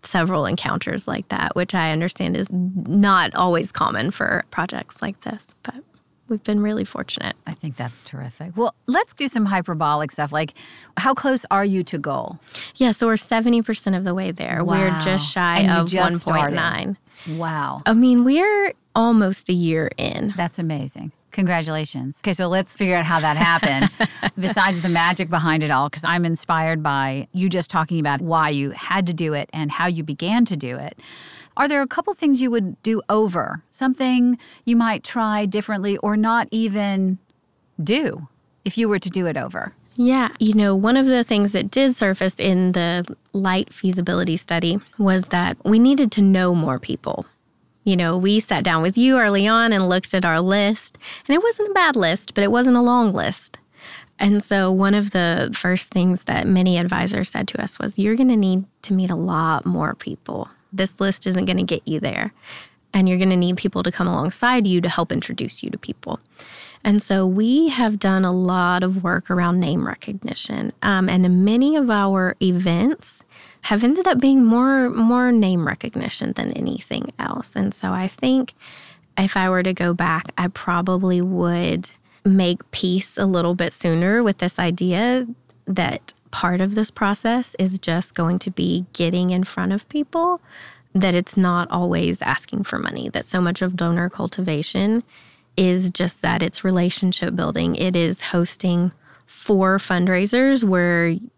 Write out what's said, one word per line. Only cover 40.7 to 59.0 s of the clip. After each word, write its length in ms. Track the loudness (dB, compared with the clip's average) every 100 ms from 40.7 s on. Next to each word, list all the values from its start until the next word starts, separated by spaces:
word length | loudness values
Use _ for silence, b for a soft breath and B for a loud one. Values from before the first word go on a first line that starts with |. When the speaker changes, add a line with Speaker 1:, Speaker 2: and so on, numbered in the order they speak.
Speaker 1:
one 220 | 4 4 4
of 100 | 4
the 180 | 2
things 280 | 2 2 2
that 180 | 0 -2
did 240 | 2 2
surface 420 | 2 0 0 -2 0
in 340 | 0 2 2
the 320 | 2 0 -2 -4 -10 _
light 400 | -4 0 0 -2
feasibility 640 | -4 -2 0 0 -2 -2 -4
study 420 | -2 -2 0 -2 -6 0
was 280 | 2 2 0
that 280 | -2 -2 -2
we 140 | 2 6
needed 320 | 6 6 2
to 100 | 4
know 320 | 4 6 4
more 240 | 2 0 -2
people. 480 | -4 -8 -6 -8 -10 _ _ _ _ _
You 120 | 0 2
know, 200 | 2 2
we 240 | 2 2
sat 220 | 2 0
down 200 | 2 2
with 140 | 2 4
you 220 | 4 6
early 280 | 4 4 4
on 240 | 4 4
and 160 | 2 2
looked 260 | 0 0
at 100 | 0
our 160 | 2 2
list, 580 | 2 2 2 0 -6 -18 B B 0
and 80 |
it 80 | 2
wasn't 280 | 2 0 0
a 40 |
bad 220 | 2 2 4
list, 380 | 2 0 -4
but 100 | -2
it 80 | 2
wasn't 240 | 4 4 4
a 60 |
long 300 | 4 4 2
list. 440 | 0 -2 -4 -14 -20 _ B B B B _
And 260 | 2 2
so 260 | 2 0 2
one 240 | 4 4
of 180 | 2 2
the 380 | 0 2 0 -2
first 360 | -2 0 -2 0
things 340 | 0 2 0
that 220 | -2 -2 2
many 300 | 2 4 2
advisors 540 | 0 0 -2 -2 -4
said 180 | -4 -6
to 140 | -6
us 160 | -8 -6
was, 200 | -6 -2
"You're 180 | 0 2
gonna 200 | 2 4
need 280 | 2 0 -2 _
to 100 | -2
meet 160 | 0